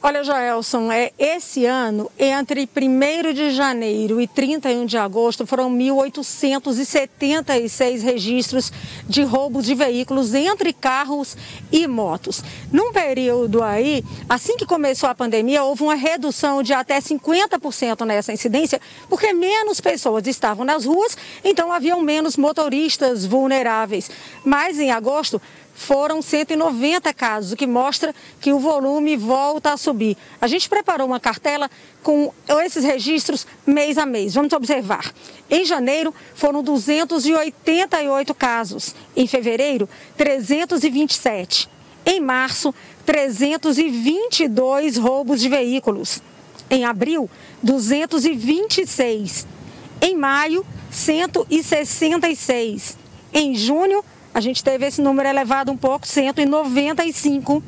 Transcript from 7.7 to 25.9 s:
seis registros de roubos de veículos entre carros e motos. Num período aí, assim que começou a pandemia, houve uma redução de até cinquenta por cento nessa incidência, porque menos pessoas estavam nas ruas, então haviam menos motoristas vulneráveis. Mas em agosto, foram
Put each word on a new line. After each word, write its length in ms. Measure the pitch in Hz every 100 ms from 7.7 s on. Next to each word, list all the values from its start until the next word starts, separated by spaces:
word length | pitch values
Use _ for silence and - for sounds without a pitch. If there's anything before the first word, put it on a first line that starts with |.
seis 320 | - 254 240
registros 680 | 220 247 196 247 233 180 - - - - -
de 140 | 208
roubos 420 | 285 247 285 254
de 100 | 226
veículos 600 | 254 277 240 247 269 247
entre 400 | 254 320 415 359
carros 600 | - 269 262 277 285 269 - - - -
e 140 | 311 330
motos. 580 | 240 202 165 - - - - -
Num 220 | 277 466
período 680 | 440 311 262 254 240 233 220
aí, 420 | 226 208 269 285 - - -
assim 300 | 240 - 480
que 80 | -
começou 420 | 339 285 262 269
a 60 |
pandemia, 500 | 247 240 220 226 294
houve 180 | 269 277
uma 120 | 302
redução 680 | 302 277 330 285 - 294 277
de 120 | 240
até 260 | 269 254 277
cinquenta 580 | - 302 - 330 403 349
por 140 | 294
cento 320 | - 247 226
nessa 260 | 226 208 208
incidência, 480 | 220 240 226 320 269 - - -
porque 240 | - 427
menos 480 | 359 359 427 427 403
pessoas 460 | 370 339 262 220 208
estavam 400 | 269 226 208 254
nas 180 | 311
ruas, 320 | 240 330 453 - - -
então 300 | 381 392 339
haviam 300 | 349 277 349
menos 340 | 311 302 311 277
motoristas 880 | 285 311 302 269 311 - 269 240
vulneráveis. 840 | 185 247 269 269 240 220 220 202 - - - -
Mas 340 | 277 285 330 294
em 120 | 285
agosto, 500 | 233 220 294 311 208 - - - -
foram 460 | -